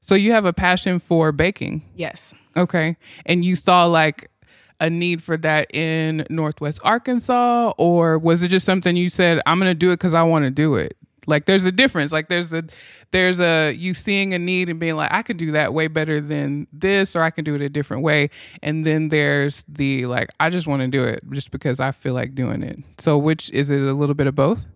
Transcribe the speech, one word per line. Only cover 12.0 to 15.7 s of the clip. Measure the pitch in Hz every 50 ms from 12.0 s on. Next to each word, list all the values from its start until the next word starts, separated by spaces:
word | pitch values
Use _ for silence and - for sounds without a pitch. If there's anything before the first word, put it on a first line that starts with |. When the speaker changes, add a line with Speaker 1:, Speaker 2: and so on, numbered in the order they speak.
| 143 147 160
Speaker 1:
Like, | 156 156 _
there's | 180 175 175 165 160
a, | 165 165 156 - - - - - - _ _ -
there's | 185 185 185 185 175
a, | 180 170 165 160 156 151 131
you | 107 170 185 185
seeing | - - - 202 196 196 196 190
a | 175
need | 175 175 185 180 185 175
and | 170 160
being | 170 165 160
like, | 156 156 -
"I | - 196 226
can | - 233 170
do | 165 156 151
that | 151 151 95